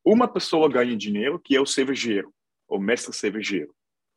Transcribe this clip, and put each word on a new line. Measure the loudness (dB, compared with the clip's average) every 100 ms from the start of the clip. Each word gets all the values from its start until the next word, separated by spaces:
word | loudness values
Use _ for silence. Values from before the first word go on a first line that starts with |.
Uma | 4 4 4
pessoa | -2 -2 2 4
ganha | 4 0 -2
dinheiro, | -4 -2 -2 -4
que | 0
é | 2
o | 2
cervejeiro, | 0 -2 -2 -2 -2 -4 _ _ _ -8
o | -4
mestre | -2 -2 -4
cervejeiro. | -6 -4 -4 -4 -4 -6 _ _ _ _